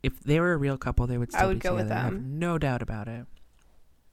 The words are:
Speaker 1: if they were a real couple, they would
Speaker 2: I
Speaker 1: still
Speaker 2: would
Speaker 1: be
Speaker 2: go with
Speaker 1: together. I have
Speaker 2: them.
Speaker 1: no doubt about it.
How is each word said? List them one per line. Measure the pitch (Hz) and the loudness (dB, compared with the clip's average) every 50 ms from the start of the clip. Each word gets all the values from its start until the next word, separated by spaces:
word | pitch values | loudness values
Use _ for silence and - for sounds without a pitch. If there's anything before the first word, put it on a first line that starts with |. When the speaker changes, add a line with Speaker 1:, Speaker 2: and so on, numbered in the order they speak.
| - | -2
Speaker 1:
if | - - - | -2 -2 -2
they | - 139 147 165 | 2 2 4 4
were | 170 180 170 | 4 4 2
a | |
real | 147 139 139 135 | 2 2 0 -2
couple, | 131 - 127 117 - 123 | -2 -4 0 2 2 2
they | 123 123 | 2 2
would | 120 120 - - | 0 -2 0 2
Speaker 2:
I | |
Speaker 1:
still | - 190 190 | 2 2 2
Speaker 2:
would | 190 - | 2 0
Speaker 1:
be | - 110 | 0 0
Speaker 2:
go | 110 | 0
with | 110 110 | 0 0
Speaker 1:
together. | 107 - - | 0 0 0
I | 123 | 0
have | 113 95 | -2 -2
Speaker 2:
them. | 101 127 131 143 156 | -4 -6 -6 -4 -2
Speaker 1:
no | 175 170 165 | -2 0 0
doubt | 160 147 135 123 123 | 0 0 0 0 -2
about | 113 107 110 107 101 | -2 -4 -4 -4 -6
it. | 113 113 117 123 - - - - - _ _ _ _ _ - - - _ _ _ _ | -8 -10 -10 -12 -14 -18 -20 -20 -20 _ _ _ _ _ -20 -20 -20 _ _ _ _